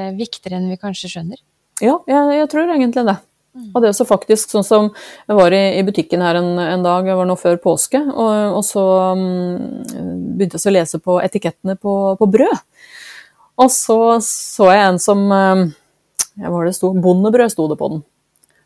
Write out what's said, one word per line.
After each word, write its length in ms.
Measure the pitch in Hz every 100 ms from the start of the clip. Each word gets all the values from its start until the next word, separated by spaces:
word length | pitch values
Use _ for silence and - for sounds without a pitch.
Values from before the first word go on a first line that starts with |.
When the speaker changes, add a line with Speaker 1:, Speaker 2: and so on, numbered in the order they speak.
Speaker 1:
eh, 100 | 190 190
viktigere 400 | 226 - 185 185
enn 100 | 185
vi 140 | 185
kanskje 320 | 202 185 175
skjønner. 260 | 175 165 247 _ _ _ -
Speaker 2:
Ja, 200 | 214 339 -
jeg, 280 | 277 285 294
jeg 80 | 302
tror 240 | 302 349
egentlig 320 | 311 247 247 226
det. 140 | 190 - _ _
Speaker 1:
Mm. 220 | 254 226
Speaker 2:
Og 80 | 240
det 60 | 226
er 20 |
også 160 | 208 240
faktisk 460 | 196 - 214 -
sånn 100 | 208
som 220 | 196 214 214 - - - -
jeg 80 |
var 160 | 208 175
i, 300 | 190 196 185
i 20 |
butikken 400 | 190 185 156 175
her 140 | 175 175
en, 140 | 175 175
en 220 | 165 180
dag, 180 | 180 180
jeg 160 | 185 185
var 80 | 180
nå 80 |
før 220 | 185 175 175
påske, 400 | 185 156 - 269
og, 320 | 294 - 226 214 208
og 80 | 190
så, 220 | - 208 190 185 185 185
mm, 1160 | 185 180 180 180 - - - - 170 180 - 180
begynte 160 | 185
jeg 80 | 165
så 80 | 202
å 40 | 190
lese 240 | 165 165
på 140 | - 180
etikettene 560 | 185 202 165 - 190
på, 200 | 196 202 196 196
på 140 | 190 208
brød. 300 | 202 359 - - _ - - - - - _ _ -
Og 140 | 254
så 220 | - - 226 226 233
så 460 | 220 - - - 190
jeg 140 | 202 196
en 140 | 180
som, 220 | - 202 202
eh, 300 | 196 190 190 175 - _ _ _ - - 202
ja, 80 | 175
hva 140 | 175
var 80 | 170
det 60 | 185
sto? 140 | 185
Bondebrød 560 | 190 185 180 208 240 233
sto 160 | 220 156
det 60 | 151
på 80 | 143
den. 140 | 156 - _ _ _ _ _